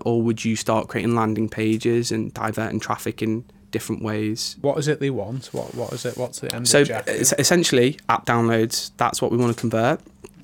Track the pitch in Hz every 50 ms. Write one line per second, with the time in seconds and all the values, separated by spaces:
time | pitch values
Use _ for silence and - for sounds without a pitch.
0 | - 117 117 117 113 117 113 110 - 113 110 - - - 110 110 - - - 117
1 | 110 117 117 117 110 110 107 110 110 107 - 110 110 110 110 113 - 120 117 120
2 | 120 - 113 113 110 - - 117 110 110 107 110 110 107 - 110 - - 107 -
3 | - 110 113 - 110 110 110 117 123 - - - - - - 107 - - 110 -
4 | - 107 107 104 107 107 113 - - - - - - 143 135 156 135 151 143 -
5 | 139 139 131 104 95 110 123 135 - - - - 117 - - 120 117 - - 117
6 | - 123 117 123 127 120 - - - - - 117 123 - - 143 143 - - -
7 | - - 110 107 123 - - - 131 - 175 175 165 - 143 123 120 131 151 -
8 | - - 113 - - - 120 117 117 113 117 113 113 123 - - - - - -
9 | 120 - - - 127 117 120 120 123 120 113 - - 113 110 110 117 131 165 -
10 | - - - - - - - -